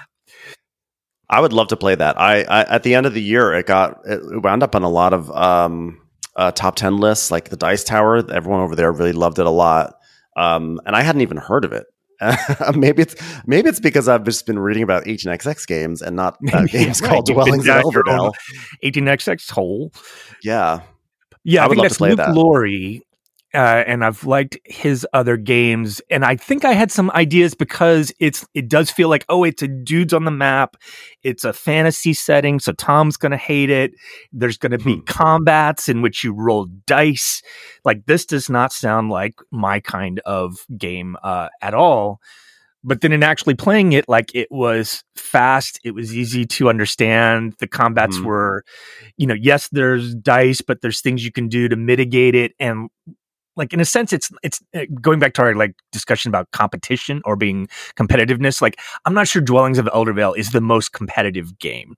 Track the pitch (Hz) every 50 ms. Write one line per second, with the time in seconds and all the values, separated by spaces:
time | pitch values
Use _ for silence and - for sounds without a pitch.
0 | - _ _ _ _ _ _ - - - - _ _ _ _ _ _ _ _ _
1 | _ _ _ _ _ _ 107 113 156 156 113 110 110 - 107 - - 98 95 87
2 | 82 78 - - 90 101 107 104 95 - 98 107 - - 107 117 - 123 123 127
3 | 131 143 110 113 107 101 110 120 120 101 82 87 92 - 98 95 95 85 - -
4 | - - 104 - - - 85 87 85 98 98 117 139 127 - 104 92 87 85 85
5 | 87 92 95 90 80 71 73 80 90 92 90 87 87 85 85 85 85 85 82 80
6 | _ _ _ _ - - _ - 92 90 90 - 98 95 92 - 104 95 98 101
7 | 104 107 107 107 - - 85 85 - - - 73 80 85 98 104 - - 110 110
8 | 107 110 113 117 110 - - 85 80 90 101 95 92 87 80 80 85 82 85 78
9 | 87 87 85 85 85 85 80 90 90 82 82 85 87 82 80 80 76 - - _
10 | _ _ _ _ _ _ _ - 87 85 82 82 82 80 82 82 - 95 104 110
11 | 135 160 160 143 127 95 85 76 - - 104 139 117 80 57 53 - - _ _
12 | _ _ _ _ 101 110 123 123 - - 135 - 151 - 139 147 131 - - 160
13 | 160 - - - - - - 135 - - 135 170 233 226 - - 220 156 - 147
14 | 123 120 123 117 104 117 110 - - - 110 101 98 101 107 107 113 95 92 90
15 | 76 101 113 95 - 92 87 87 - 143 151 - - - 85 80 78 80 85 78
16 | 80 82 87 90 92 92 - _ - 139 - 85 - - - 120 117 - 120 -
17 | 151 151 147 120 127 135 131 131 135 131 135 135 139 147 135 135 127 160 - -
18 | - - - 90 90 104 104 - - - - - - - - _ - 139 135 147
19 | 139 139 139 135 - - 170 160 - - - - 95 87 98 107 147 - - -
20 | - - - - - - - - - 107 110 117 92 80 80 82 85 - _ _
21 | _ _ _ _ _ _ _ _ _ 165 165 170 143 123 143 - 190 190 226 -
22 | - - 214 208 156 - 165 160 160 165 156 135 113 104 98 95 92 95 110 120
23 | - _ _ _ _ _ _ _ _ _ - 147 127 117 113 117 117 - 120 120
24 | 117 113 110 - - 135 131 139 139 135 - - _ - - - - 147 139 123
25 | - - - 135 127 120 120 113 107 104 123 120 120 117 113 113 117 107 104 -
26 | - _ - 143 135 127 131 123 - - 277 285 285 269 240 196 226 202 - 208
27 | 185 190 185 165 170 151 151 175 175 170 - - 151 - - - 180 170 165 160
28 | 151 - - _ 165 151 135 - - _ _ 147 131 113 151 151 160 - - -
29 | 175 160 156 143 - - 165 180 180 165 151 - 147 139 135 131 123 117 156 165
30 | 175 156 170 160 160 160 151 139 139 135 135 135 135 - - _ _ - - -
31 | - - - _ _ 131 123 - - 120 104 - - - 151 156 160 160 156 -
32 | - 165 156 - - - 151 143 147 143 143 139 - - 156 - - - 143 151
33 | 156 151 147 - - 143 139 139 - - 151 143 139 135 143 135 131 131 - _
34 | - - - - - _ - 123 123 120 113 - - 135 123 120 110 135 113 82
35 | - - - - 165 160 160 165 160 160 156 156 151 151 156 - - - 127 117
36 | 120 113 110 - - 123 101 104 110 117 110 104 98 90 90 98 _ - 135 139
37 | 151 156 143 123 - - - - - - - - - - - _ _ 131 110 104
38 | 101 - 151 175 - - 160 139 131 - 131 120 123 131 - - - 110 107 113
39 | 110 110 107 92 98 107 113 _ - _ - 120 101 98 101 104 98 - - 92
40 | 95 92 90 101 - - 98 95 92 90 90 - - _ 131 101 98 90 90 90
41 | 90 92 90 87 - 95 92 90 85 80 - _ - 101 104 117 165 175 147 113
42 | 101 104 101 - _ - - - _ _ _ _ _ _ _ _ - 127 135 117
43 | - 160 156 151 147 156 156 - - - 147 123 - 202 202 214 196 185 147 139
44 | 147 - 123 113 117 - - 123 117 - - 135 123 120 113 113 110 - - -
45 | - _ _ - - - - 131 123 127 135 135 135 - - - _ 120 107 104
46 | 117 110 113 117 123 113 123 123 120 113 - - 131 123 117 110 104 - - -
47 | 120 110 113 113 117 113 113 113 113 113 107 _ - 98 - - 123 117 113 117
48 | 110 110 95 92 92 110 104 104 101 101 98 101 - _ - - - - - -
49 | - - _ - 156 131 113 104 110 135 143 143 - - - 139 131 127 127 123
50 | 120 120 120 117 104 - 123 127 131 127 131 - - - 131 - - 120 110 -
51 | - 135 127 127 117 117 - - 120 117 113 120 120 120 117 113 113 117 127 127
52 | 131 120 120 131 127 127 120 123 120 113 - _ 139 120 113 110 113 117 _ _
53 | _ - - _ _ _ _ _ _ _ _ - 151 127 - 170 170 - - 233
54 | 240 - - 156 - - - - - 165 - - - _ - 175 143 - 147 127
55 | 113 156 160 156 151 135 - - 123 120 110 104 107 104 92 _ _ _ - 110
56 | - - 120 - - 117 101 92 92 - - - 107 104 - 92 - - 127 123
57 | - - 143 147 - 104 107 101 107 101 95 98 95 - - - - - - -
58 | 110 101 - 127 113 117 131 120 139 135 131 - - 110 - - - - - -
59 | - 160 185 208 202 - - 185 147 123 127 127 131 131 131 123 113 107 - 113
60 | 113 110 104 101 104 98 92 107 107 107 120 120 113 113 113 113 104 - - -
61 | 107 98 - - 107 101 92 92 85 85 92 _ - 76 60 62 - - -